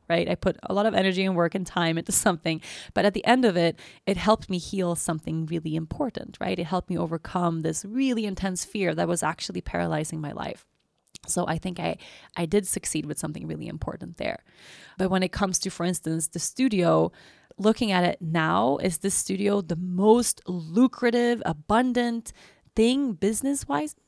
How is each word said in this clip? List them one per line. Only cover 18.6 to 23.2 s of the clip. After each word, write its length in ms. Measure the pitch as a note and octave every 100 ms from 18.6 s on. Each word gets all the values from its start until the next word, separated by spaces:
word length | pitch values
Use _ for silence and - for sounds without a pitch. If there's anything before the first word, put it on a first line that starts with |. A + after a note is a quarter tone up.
| A#3 C#3+
is 200 | F#3+ E3+
the 120 | G3
studio 500 | - - F#3+ G3+ G3+
the 160 | E3 E3
most 640 | F3+ F3+ G#3 A#3 A#3 - -
lucrative, 960 | F3+ D#3+ F3+ B3+ - B3 A#3+ A#3+ A#3+
abundant 880 | - D3+ - G#3+ B3+ B3 A#3+ A#3 - - - _ _
thing 380 | - A3+ C4 C#4
business-wise? 840 | F#3